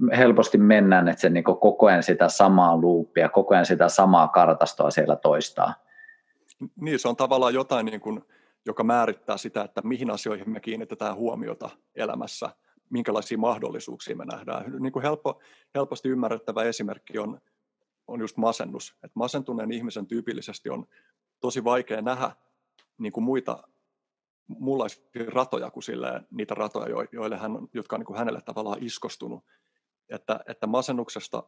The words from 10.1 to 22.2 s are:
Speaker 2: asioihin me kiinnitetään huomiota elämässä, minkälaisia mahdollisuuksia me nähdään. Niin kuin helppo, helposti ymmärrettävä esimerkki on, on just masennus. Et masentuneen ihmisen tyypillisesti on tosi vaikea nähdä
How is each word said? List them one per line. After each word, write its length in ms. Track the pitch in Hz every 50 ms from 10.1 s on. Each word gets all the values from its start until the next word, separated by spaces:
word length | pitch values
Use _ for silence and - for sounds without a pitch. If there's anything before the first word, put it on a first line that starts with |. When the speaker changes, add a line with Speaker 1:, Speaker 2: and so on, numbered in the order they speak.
Speaker 2:
asioihin 380 | 107 101 - 113 107 101 98 104
me 100 | 110 113
kiinnitetään 560 | - 113 113 113 113 - 120 - 110 107 104
huomiota 540 | 98 117 113 117 - 117 113 110 - - - - _ _ _ _
elämässä, 540 | 120 113 107 - - 117 - - - 117 - - _ _ _ _ _ _ _
minkälaisia 480 | - 120 117 - 104 110 104 - 120 110
mahdollisuuksia 760 | 110 117 117 - - - - - - - 120 - - - -
me 100 | - -
nähdään. 400 | 131 - - - - 131 127 95 117 139 131
Niin 140 | 131 131 131
kuin 100 | 135 127
helppo, 360 | 147 151 151 - 143 131 - _ _ _ _ _ _ _
helposti 340 | 139 139 135 127 120 - 131
ymmärrettävä 540 | 131 127 123 110 113 113 - - 107 113 113
esimerkki 560 | 117 113 - 113 101 101 - _ - - 110
on, 220 | 104 107 104 - _ _ _ _ _ _ _ _ _ _ _ _ _ -
on 120 | 123 120
just 180 | 110 107 - -
masennus. 580 | 110 113 113 - 117 - 101 98 - - - _ -
Et 80 | 131 _
masentuneen 580 | 113 117 123 - 147 135 131 123 117 110 110
ihmisen 360 | 117 117 117 120 - 110 98 -
tyypillisesti 640 | - 117 113 - 117 - - - 87 - - -
on 180 | 65 62 - - _ _ _ _ _ _ _ _ _ _
tosi 240 | - 123 120 135 110
vaikea 380 | 120 123 127 123 - 110 110
nähdä 300 | 107 120 127 127